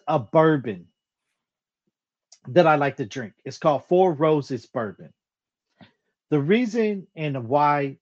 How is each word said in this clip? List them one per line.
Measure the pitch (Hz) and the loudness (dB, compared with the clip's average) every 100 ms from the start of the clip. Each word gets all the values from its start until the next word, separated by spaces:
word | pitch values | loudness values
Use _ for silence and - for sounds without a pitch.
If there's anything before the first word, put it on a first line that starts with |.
| - | -4
a | 151 | -4
bourbon | 107 160 160 147 117 92 85 _ _ _ _ _ _ _ _ _ _ _ _ _ _ - - | 0 4 4 2 -2 -10 -14 _ _ _ _ _ _ _ _ _ _ _ _ _ _ -20 0
that | 127 165 | 2 4
I | 151 | 2
like | 139 131 | 0 -4
to | 117 | -8
drink. | 135 107 - | -10 -12 -14
It's | 135 - | -16 -4
called | 160 135 - | -2 -2 0
Four | 180 185 | 2 2
Roses | 143 156 156 135 123 - | 2 0 0 -2 -10 -8
Bourbon. | 127 110 90 80 _ _ _ _ _ _ _ - _ _ _ _ | -8 -8 -10 -20 _ _ _ _ _ _ _ -20 _ _ _ _
The | 151 | 0
reason | 143 220 247 233 214 202 - 165 | 2 0 0 -2 -2 -4 -10 -10
and | 151 135 117 | -8 -6 -2
why | 143 147 143 139 135 | 2 2 2 -2 -8